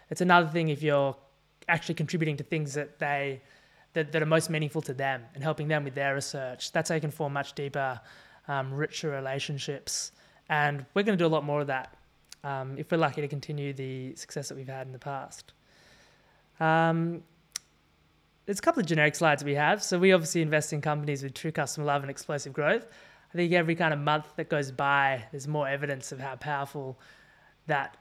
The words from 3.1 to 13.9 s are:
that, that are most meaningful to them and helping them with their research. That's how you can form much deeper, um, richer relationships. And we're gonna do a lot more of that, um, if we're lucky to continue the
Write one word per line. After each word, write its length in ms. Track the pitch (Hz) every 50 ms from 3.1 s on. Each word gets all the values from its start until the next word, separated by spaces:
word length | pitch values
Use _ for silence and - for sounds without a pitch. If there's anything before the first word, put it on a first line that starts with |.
| 143 139 143 139 135 127 - _ - - _ _ _ _ _ _ -
that, 180 | 165 156 143
that 100 | 151 160
are 40 | 156
most 240 | 151 156 165 160 -
meaningful 320 | 160 156 156 143 - 160
to 120 | 147 - 131
them 300 | 127 135 135 135 123 117 117 -
and 80 | 135
helping 260 | 135 160 151 - 151 151
them 160 | 156 151 143
with 100 | 139 127
their 200 | 143 139 139 135
research. 560 | 139 139 - - 143 135 127 123 - - -
That's 180 | - 170 160 -
how 40 | 175
you 60 | 160
can 100 | 156 151
form 220 | 147 - 156 143
much 220 | 139 143 139 - -
deeper, 460 | - 143 139 139 143 135 131 127 113 - - - - - - - - _
um, 260 | - 143 139 131 131
richer 380 | 135 139 156 156 - - - 156
relationships. 1040 | 143 139 135 131 139 139 - - 147 135 - - 143 135 - - - - - - - _ _ _ _ _ _ -
And 380 | 160 151 147 147 143 139 131 - _
we're 80 | 196
gonna 140 | 202 226 202
do 100 | 165 170
a 20 | 160
lot 140 | 160 156
more 180 | 143 147 147 147
of 60 | 147
that, 300 | 139 135 131 127 - - - _ _ _ _ _ _ - - -
um, 340 | 143 139 135 131 131 135 139
if 140 | 151 -
we're 60 | 175 165
lucky 220 | 160 143 127 156
to 60 | 147
continue 460 | 139 156 143 - - 151 143 143 139
the 420 | 135 131 135 131